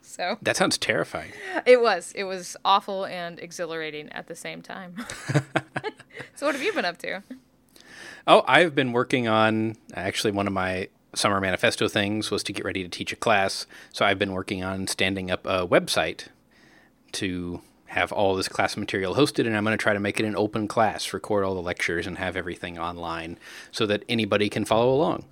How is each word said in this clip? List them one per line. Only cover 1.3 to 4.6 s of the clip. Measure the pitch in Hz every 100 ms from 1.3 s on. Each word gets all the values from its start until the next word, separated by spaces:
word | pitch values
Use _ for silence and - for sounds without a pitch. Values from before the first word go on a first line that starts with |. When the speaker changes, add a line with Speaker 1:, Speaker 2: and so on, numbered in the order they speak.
| - 381 370 -
Speaker 1:
It | 254
was. | 233 185 - -
It |
was | 196 185 175 -
awful | - 196 202 190 160
and | 180 170 170
exhilarating | - 165 170 160 156 151 151
at | - -
the |
same | 170 165 165